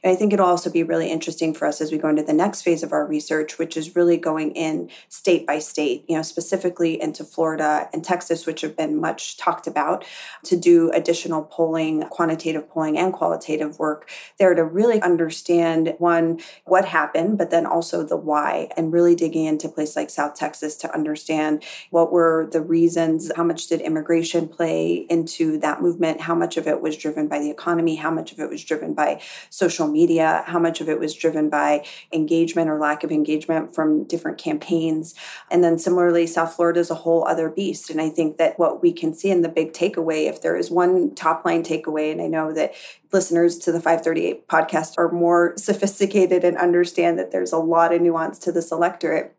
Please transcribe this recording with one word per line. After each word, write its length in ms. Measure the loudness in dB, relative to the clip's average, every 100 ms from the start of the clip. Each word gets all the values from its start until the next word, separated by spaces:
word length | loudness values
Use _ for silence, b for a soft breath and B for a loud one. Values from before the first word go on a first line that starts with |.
And 80 | 2
I 40 | 2
think 180 | 2
it'll 120 | 4 4
also 260 | 4 0
be 120 | -2
really 280 | 0 0 -2
interesting 420 | -4 -6 -4 -4
for 140 | 0 -2
us 140 | -2
as 100 | -4
we 60 | -2
go 120 | 0
into 140 | 0
the 100 | 2
next 280 | 2 2 0
phase 220 | 0 0
of 80 | 0
our 140 | -2 0
research, 520 | -4 -2 -2 -2 -6
which 180 | -6 -6
is 200 | -4 2
really 220 | 4 4
going 340 | 0 -2 -4
in 380 | -4 -4 -4 -6 B B
state 360 | -4 2 2 2
by 140 | -4
state, 460 | -4 -4 -2 -4 -2
you 80 | -4
know, 80 |
specifically 800 | -2 -6 -4 -2 -2 0 -2 0
into 220 | -4 -6
Florida 680 | -12 -2 -2 0 0 0 -2
and 120 | -8
Texas, 420 | -2 -2 0 -4 -4
which 160 | -6
have 160 | -8 -4
been 220 | -2 -2
much 380 | -2 -4 -10 -4
talked 300 | -2 -2 -4
about, 380 | -2 -2 -2 B B B B -2
to 100 | 2
do 360 | 6 6 6
additional 520 | 2 0 -2 -2 -6
polling, 600 | -6 -2 0 0 0 -2
quantitative 640 | -4 -2 0 0 -2 -4 -4
polling 280 | -4 -2 0
and 160 | 0
qualitative 680 | 0 -2 -2 -2 -4 -4 -4
work 300 | -4 -4 -10 B B _
there 160 | 4
to 100 | 6
really 380 | 2 2 4 4
understand, 960 | 2 2 0 -4 0 2 4 2 0 0
one, 420 | 2 4 2 -2 B B 2
what 200 | 2 4
happened, 540 | 0 2 0 0 0
but 100 | 2
then 160 | 2 2
also 380 | -2 -2 -4
the 120 | -2 -4
why, 540 | 0 0 0 -2 -6 -4
and 160 | 0
really 220 | 4 6 6
digging 300 | 2 0 0
into 260 | -2 -4
places 240 | -6 -4 -4
like 140 | -6
South 260 | -4 -4 -4
Texas 400 | -8 -6 -10 -8
to 180 | -6
understand 680 | -4 -4 -4 -4 -2 0 -2 B B B
what 200 | 2 4
were 380 | 4 4 2 0
the 80 | -2
reasons, 680 | 0 4 4 4 0 0 -2 -2
how 60 |
much 240 | -2 -2 -4
did 120 | -4
immigration 680 | -2 -4 0 0 2 -2 -4
play 580 | -4 -2 0 0 -2 0
into 480 | -2 -2 -2 -2 0
that 220 | -2 0
movement, 400 | -2 0 -2 -2
how 140 | -2 0
much 220 | 0 -2
of 100 | -2
it 140 | -2
was 160 | -2 -4
driven 300 | -6 -4 -2
by 120 | -2
the 100 | -4
economy, 460 | -4 -2 2 2 0
how 160 | -2
much 220 | -4 -6
of 60 | -10
it 100 | -10
was 140 | -10 -6
driven 280 | -4 -4
by 280 | -2 0 -2 B B B
social 380 | -2 -2 0 0
media, 560 | 4 4 4 4 2 0
how 140 | 0
much 220 | 0 -2
of 80 | -4
it 100 | -2
was 140 | -4
driven 360 | -2 -2 2 0
by 360 | 2 2 0 -2 B B
engagement 580 | -2 0 2 2 2 0
or 100 | 0
lack 240 | 0 0
of 80 | 0
engagement 640 | 0 0 -2 0 -2 -2
from 300 | -2 2 2
different 340 | 0 -4 -6 -8
campaigns. 760 | -6 -6 -2 0 0 -2 -6 -12 B B B
And 140 | 4
then 140 | 4 4
similarly, 480 | 2 2 4 4 2
South 260 | 0 -2
Florida 280 | 2 2 2
is 100 | 0
a 40 | -2
whole 300 | 2 2 2
other 240 | 0 -2
beast. 400 | -2 -4 -4 -6
And 120 | -2
I 80 | -2
think 280 | 0 -2 2
that 220 | 0 2
what 220 | 0 4
we 100 | 0
can 220 | 2 -4
see 180 | -2 0
in 100 | 2
the 80 | 2
big 220 | 0 -2
takeaway, 560 | 0 -2 0 -2 0 -2
if 140 | -2
there 160 | -2 -2
is 120 | 0
one 460 | 2 4 4 2 0
top 300 | 0 0 0
line 180 | -2
takeaway, 480 | 0 -4 -4 -4 -2
and 100 | -4
I 60 | -4
know 240 | -2 -2
that 220 | -2 -4 B B B _
listeners 440 | 0 2 2 2 2
to 120 | -2
the 100 | 0
five 200 | 2 0
thirty-eight 460 | 0 -2 -2 -4 _
podcast 480 | 0 2 -2 -4 -2
are 140 | 0
more 420 | 2 4 4 2 0
sophisticated 840 | -2 0 0 0 0 4 4 4
and 140 | 2 2
understand 600 | 2 4 2 2 0 0
that 140 | -2
there's 220 | -4 -2
a 40 | -2
lot 360 | 2 4 4
of 80 | 4
nuance 360 | 2 2 -4 -4
to 120 | -4
this 200 | -2 -2
electorate. 640 | 0 0 0 -2 -2 -4